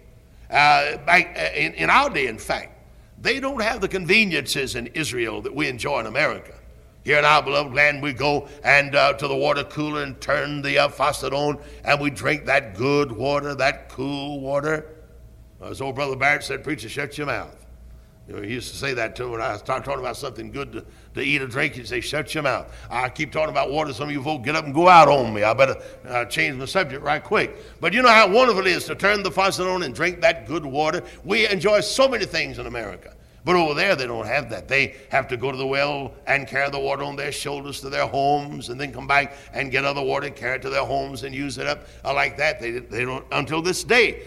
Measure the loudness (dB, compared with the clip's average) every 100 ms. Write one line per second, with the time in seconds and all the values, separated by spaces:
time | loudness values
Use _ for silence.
0 | -20 -20 -20 -20 -2 4 6 6 4 -2
1 | 2 4 4 -2 -4 -2 -4 -2 2 4
2 | 4 0 -2 -4 -6 -6 -6 -18 -20 -20
3 | -20 -6 -4 -2 -2 -2 -2 -2 -4 -4
4 | 2 4 4 0 -2 -2 -2 -6 -8 -6
5 | -4 -2 -4 -4 -6 -4 -4 -4 -4 -4
6 | -2 -2 -2 -2 -10 -20 -20 -20 -20 -10
7 | 0 4 6 6 4 0 0 2 2 2
8 | -4 -2 0 0 -2 -4 4 4 4 4
9 | 4 2 -2 0 0 0 -2 -6 -4 -4
10 | -6 -6 -2 -2 -2 -4 0 2 2 2
11 | -2 0 -4 -2 0 -2 -8 -8 0 0
12 | 0 -2 -2 -2 0 0 0 -2 0 2
13 | 0 -2 -2 -2 -2 -2 0 -2 -8 -8
14 | -6 -6 -6 -8 -4 -2 0 -2 -6 -18
15 | -20 -20 -20 -20 -20 -16 -12 -8 -6 -4
16 | -4 0 2 0 -2 -6 -6 -8 -8 -8
17 | -8 -6 -6 -6 -8 -14 -20 -20 -20 -20
18 | -20 -20 -16 -12 -8 -8 -10 -8 -6 -4
19 | -4 -6 -8 -6 -6 -6 -6 -6 -4 -6
20 | -6 -8 -10 -10 -10 -10 -10 -10 -14 -18
21 | -12 -6 -2 -2 -2 -2 -4 -4 -8 -6
22 | -4 -4 -4 -4 -2 -2 -4 -14 -8 -4
23 | -4 -4 -6 -2 -2 0 0 0 -2 -4
24 | -6 -4 -4 -4 -2 -2 0 6 10 12
25 | 12 8 4 2 2 4 4 2 -10 -16
26 | -6 -4 -2 -2 -2 -4 -4 -2 -2 -4
27 | -2 -2 0 0 0 -4 -18 -6 0 4
28 | 8 8 8 8 6 4 2 0 -2 0
29 | 2 2 0 0 0 0 -2 -2 -4 -2
30 | -2 2 2 2 -4 -6 -4 -2 0 0
31 | -6 -12 -2 0 2 2 2 2 2 4
32 | 4 2 -2 -2 -4 -6 -8 -8 -8 -10
33 | -16 -20 -20 -8 2 4 4 2 2 0
34 | -2 -4 -2 -2 -2 -8 -2 0 0 -4
35 | -2 -2 0 -2 -4 -2 -2 0 0 -2
36 | -6 -8 -2 -2 0 -2 -2 -2 -2 -2
37 | -4 -6 -6 -6 -6 -6 -8 -10 -6 -2
38 | -2 0 2 2 0 -8 -10 -8 -8 -8
39 | 0 2 2 -4 -10 -6 -2 0 0 0
40 | 0 -2 -4 -6 -4 -4 -2 -2 0 -2
41 | -4 -8 -8 -6 -6 -4 -4 -4 -8 -8
42 | -4 0 0 0 -2 -2 -4 -6 -6 -4
43 | -4 -6 -4 -2 -2 -2 -2 -2 2 4
44 | 4 0